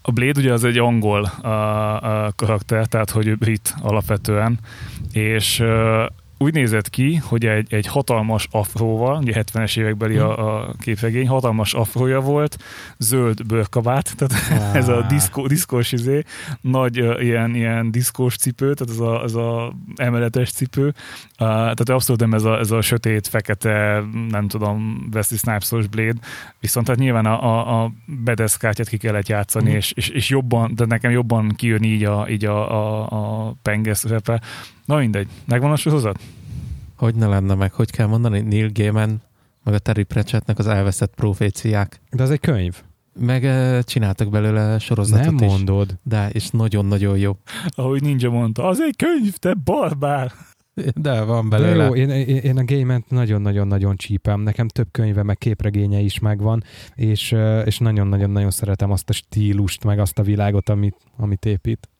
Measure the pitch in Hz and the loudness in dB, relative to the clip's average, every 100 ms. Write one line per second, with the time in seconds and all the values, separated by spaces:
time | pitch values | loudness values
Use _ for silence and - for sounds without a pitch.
0 | - 117 127 143 131 120 120 120 120 117 | -2 0 2 2 2 2 2 2 2 2
1 | 107 101 101 - 117 107 107 107 107 107 | 2 0 -2 -6 -4 -2 0 0 0 -2
2 | 113 107 107 101 110 104 - 113 110 113 | -2 -2 -2 -2 0 -2 0 -2 0 0
3 | 107 110 110 110 110 107 - - 104 107 | 0 0 0 0 0 -2 -4 -6 -2 -2
4 | 95 101 - 104 110 120 - - - - | 0 -2 0 0 2 -2 -6 -16 -14 -12
5 | - 107 107 110 - - 113 113 113 110 | -6 -2 0 0 0 0 2 2 2 2
6 | 113 - - - 139 156 120 110 98 - | 0 -6 -20 -2 0 2 2 0 -2 0
7 | 135 165 - 117 113 107 110 107 101 143 | 0 0 0 0 2 0 0 -4 -2 -2
8 | 131 117 110 110 - 113 104 104 113 110 | 0 0 0 -2 -2 -2 -2 -2 -2 0
9 | 123 151 127 110 107 113 107 - 110 107 | 0 0 0 -2 -2 -4 -2 0 -2 0
10 | 110 107 107 110 110 107 - - - 107 | 0 2 2 0 -2 -4 -6 -8 -6 -2
11 | 113 117 127 131 120 110 104 120 110 117 | 0 0 2 2 2 0 0 0 -2 0
12 | 127 131 135 147 147 - - - - - | 0 0 0 0 0 -4 -18 -18 -20 -6
13 | 113 127 120 107 113 113 104 123 113 131 | 0 2 2 0 -2 -2 0 0 0 0
14 | - - 135 107 - 151 104 139 127 120 | -2 -4 -2 0 0 0 2 2 2 2
15 | 117 143 - 139 135 151 - 123 117 123 | 2 2 0 -2 0 0 2 0 0 -2
16 | 120 143 151 - - 139 131 131 127 120 | 0 -2 -4 -14 -12 -6 0 2 2 2
17 | 117 120 120 117 117 120 113 113 117 117 | 0 2 0 2 0 0 0 0 0 0
18 | 120 - 127 - 135 120 135 143 123 113 | -2 -2 -2 0 -4 -2 -2 -2 -6 -2
19 | 117 117 120 113 117 117 117 123 - - | -2 -2 -2 -4 -2 -4 -6 -10 -14 -4
20 | 123 120 120 127 123 - 127 - 143 - | 0 0 0 0 -2 -2 -4 0 -2 -2
21 | - - - - 113 110 117 117 120 127 | -14 -18 -20 -2 0 2 0 0 2 2
22 | 120 117 113 110 110 110 110 113 104 117 | 2 2 2 2 2 0 0 0 0 0
23 | 110 107 - 110 104 101 110 107 104 104 | 0 -2 -2 -4 -2 -2 0 0 0 0
24 | 104 113 113 104 104 110 104 104 110 - | -2 -6 -4 -2 -2 -2 -2 -2 -4 -6
25 | 117 110 101 110 - 107 - 117 104 110 | -4 -4 -2 -2 -2 -2 -2 -2 0 2
26 | 113 117 - - - _ 113 127 117 123 | 0 -2 -8 -16 -16 _ -2 0 2 2
27 | 131 117 110 113 120 113 117 113 113 117 | 4 4 2 2 2 0 2 0 0 -6
28 | - 139 117 113 110 - 113 104 113 107 | -12 -4 -2 0 0 0 -2 -2 -4 -4
29 | 113 104 98 104 101 113 107 107 - - | -2 -2 -2 -2 0 0 2 2 0 -4
30 | 120 135 - 135 123 117 113 113 113 117 | -4 -2 0 0 2 0 0 0 0 2
31 | 123 123 117 117 107 107 120 110 110 107 | 2 2 2 2 2 0 0 2 2 2
32 | 104 104 - 107 104 104 107 107 107 107 | 2 0 -2 -2 0 0 0 -2 -2 -4
33 | 110 107 104 110 110 123 - 107 110 101 | -4 -4 -4 -4 -6 -6 -2 0 0 -2
34 | 113 113 107 113 - - - - - 147 | 0 -2 0 -4 -4 -18 -18 -14 -2 0
35 | 120 104 98 - - 123 143 151 156 151 | 2 -2 -4 -10 -2 0 2 0 2 2
36 | 110 95 - - - - - - - - | 0 -4 -12 -20 -14 -14 -12 -12 -14 -2
37 | 113 113 107 98 98 95 98 - 113 - | 0 2 2 2 2 2 0 0 -2 0
38 | 107 113 120 101 110 104 107 104 104 110 | 0 2 2 0 0 0 0 0 2 2
39 | 107 110 _ _ _ _ - 104 - 104 | 0 -2 _ _ _ _ -2 0 0 0
40 | 101 - 104 113 - 104 107 101 98 - | 0 0 0 -2 0 0 2 2 0 0
41 | 110 - 107 95 104 - 113 104 98 - | -2 0 -2 0 -2 0 -2 0 -2 -6
42 | _ 123 131 147 - 117 87 - - _ | _ -2 0 0 0 0 -2 -4 -16 _
43 | _ - 120 127 135 131 127 127 120 - | _ -4 0 2 2 2 2 0 0 0
44 | 104 95 104 104 107 107 107 110 - 107 | 0 0 0 2 2 2 2 0 0 0
45 | 101 107 156 147 104 98 95 98 98 92 | 4 4 4 4 4 2 2 0 0 -4
46 | - 107 101 107 - 117 113 104 101 101 | -4 -2 0 -4 -2 0 0 0 0 2
47 | 101 98 98 98 - - 175 - 127 139 | 2 2 0 -2 -10 -8 -8 -4 -2 0
48 | 147 135 123 120 117 113 180 196 311 - | 0 2 2 0 0 0 0 0 0 0
49 | 320 330 208 - 180 196 135 254 185 147 | 0 2 0 0 -2 0 0 0 0 -2
50 | 143 143 127 - - _ _ - 156 139 | -2 0 -4 -8 -20 _ _ -6 -4 -2
51 | 147 117 110 117 110 107 110 110 - 127 | -2 0 0 0 2 4 4 4 4 4
52 | 139 135 127 135 135 131 123 139 127 123 | 2 2 2 2 2 0 2 0 2 0
53 | - 123 117 104 101 101 98 98 98 98 | 0 0 2 2 2 2 2 2 2 0
54 | - 101 - 101 107 104 113 - 110 - | -2 -2 0 0 0 0 -2 -2 -2 0
55 | 110 101 104 98 120 107 104 101 101 101 | 0 2 0 0 0 0 0 0 2 2
56 | 101 - 110 101 107 113 - - - - | 0 0 -2 0 0 0 -4 -20 -18 -2
57 | 110 107 - 113 110 110 107 - 117 107 | 0 0 0 2 2 2 0 0 2 2
58 | 98 98 98 101 101 - 101 95 101 98 | 2 2 2 2 0 0 -2 0 0 0
59 | - 104 - 110 104 101 98 - 104 101 | -2 -6 -2 0 2 2 0 0 0 2
60 | 104 - 101 104 101 101 - 104 101 - | 0 0 0 2 2 2 2 0 0 -4
61 | _ - 107 95 110 98 113 113 - | _ -6 -2 0 -2 -2 -2 -6 -8